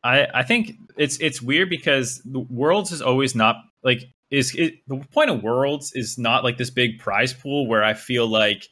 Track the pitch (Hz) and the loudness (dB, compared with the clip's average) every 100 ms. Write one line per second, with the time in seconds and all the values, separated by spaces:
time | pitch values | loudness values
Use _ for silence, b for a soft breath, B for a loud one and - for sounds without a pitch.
0 | 123 135 - - 131 233 220 - - - | 2 2 2 -2 0 -2 -2 -10 -18 -2
1 | 147 - 160 127 123 147 185 165 151 135 | -2 0 -4 -4 -2 0 0 -2 0 0
2 | 123 - 127 131 127 123 147 196 185 160 | 0 -8 -10 -10 -8 -2 2 2 0 -4
3 | 131 131 135 123 110 113 _ _ 127 123 | 0 2 2 4 2 2 _ _ 0 0
4 | - _ _ 143 131 127 160 - - 135 | -2 _ _ -2 0 -2 -4 -4 -10 -10
5 | 139 294 302 135 104 123 139 147 143 131 | -4 0 2 0 0 0 0 -2 -6 -8
6 | 113 - 117 120 123 123 123 - 123 113 | -6 -4 0 2 0 -2 -4 0 0 0
7 | - 101 127 127 143 143 123 110 107 107 | -2 0 0 -2 -4 -2 2 2 2 0
8 | - 120 117 110 107 104 - | -2 0 2 4 2 0 -8